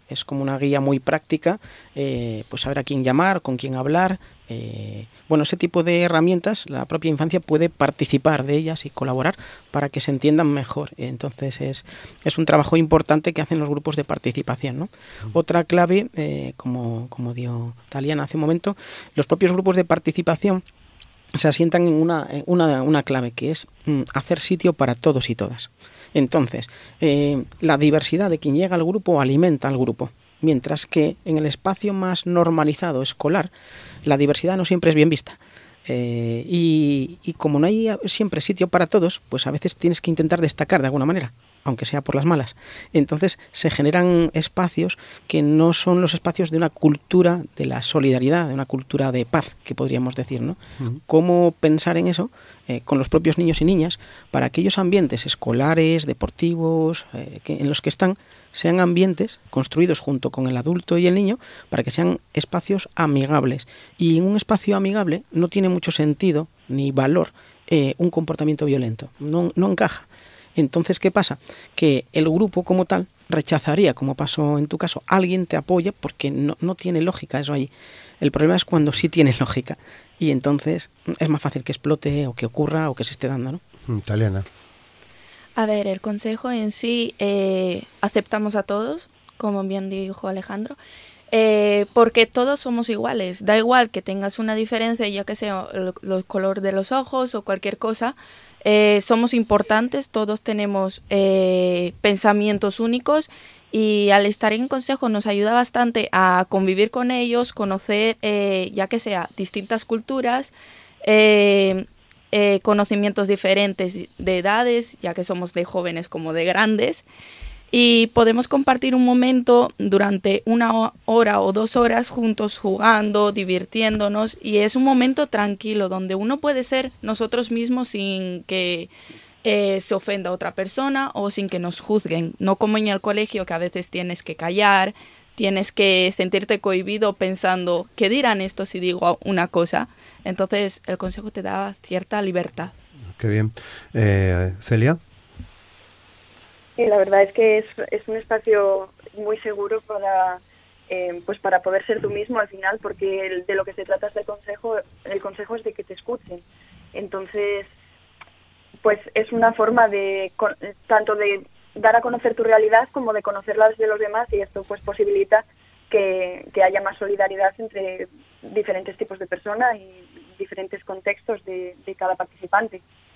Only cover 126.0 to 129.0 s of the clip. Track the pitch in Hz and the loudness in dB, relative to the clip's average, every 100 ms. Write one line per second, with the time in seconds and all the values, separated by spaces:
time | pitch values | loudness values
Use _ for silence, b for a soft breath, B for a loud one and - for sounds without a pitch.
126 | 190 190 214 277 294 269 254 262 262 - | -4 -4 -2 -2 -2 -2 -2 -2 -4 -8
127 | 220 220 226 240 233 233 233 247 247 208 | -6 -4 -2 -2 -2 -2 -2 -2 -4 -6
128 | 196 190 185 180 - 185 180 175 175 B | -4 -4 -6 -8 -6 -2 -2 -4 -8 B